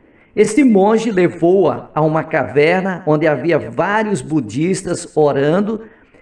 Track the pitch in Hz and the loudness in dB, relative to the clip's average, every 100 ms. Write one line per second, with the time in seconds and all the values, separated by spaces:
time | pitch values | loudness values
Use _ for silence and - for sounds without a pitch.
0 | _ _ _ - 208 214 262 196 196 220 | _ _ _ 0 2 4 4 4 4 2
1 | 226 185 175 - 165 190 156 117 - 151 | 0 0 0 0 2 2 2 -2 -6 -2
2 | 156 156 - 160 107 127 156 185 190 175 | 0 -2 -2 -4 -2 0 2 2 -2 -4
3 | 151 151 160 139 156 151 110 117 175 214 | -2 0 2 0 0 -2 -2 -4 -2 -2
4 | 214 180 131 151 110 117 170 190 170 170 | -2 -4 -4 -4 -4 -4 -2 -2 -4 -8
5 | - - 147 139 143 180 208 220 - _ | -4 0 2 2 0 0 -2 -6 -10 _
6 | _ _ | _ _